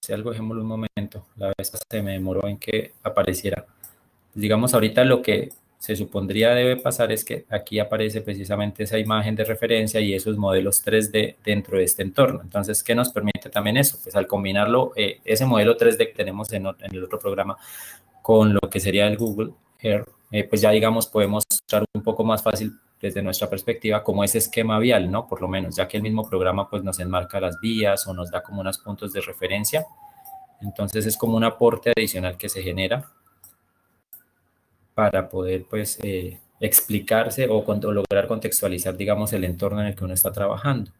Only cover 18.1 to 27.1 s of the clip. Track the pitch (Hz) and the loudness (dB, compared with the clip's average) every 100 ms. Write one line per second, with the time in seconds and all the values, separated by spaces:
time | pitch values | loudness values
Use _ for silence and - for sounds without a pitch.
18.1 | _ - 110 107 101 98 101 98 95 104 | _ 6 8 8 6 2 -2 0 4 4
19.1 | 107 113 101 113 - _ _ 113 104 107 | 2 -2 -2 -6 -8 _ _ 0 0 -2
20.1 | _ _ 104 104 110 107 107 110 113 110 | _ _ -2 0 4 6 6 4 2 0
21.1 | 107 101 107 - - - 107 107 107 107 | 2 2 0 0 -4 0 0 0 -4 -2
22.1 | 110 113 110 110 101 107 - _ _ 101 | 0 2 2 2 0 -2 -8 _ _ -6
23.1 | 95 98 92 104 98 - 113 110 107 - | -4 -4 -4 -4 -4 -4 -4 0 0 0
24.1 | 101 101 113 - - 110 107 120 113 90 | 0 2 2 0 0 0 2 4 4 2
25.1 | 98 117 - 90 95 87 87 92 107 107 | -2 -4 -6 -4 -4 -4 -2 -2 -2 -2
26.1 | 110 107 95 92 95 98 104 95 92 90 | -2 -2 0 0 0 -2 -4 -6 -6 -2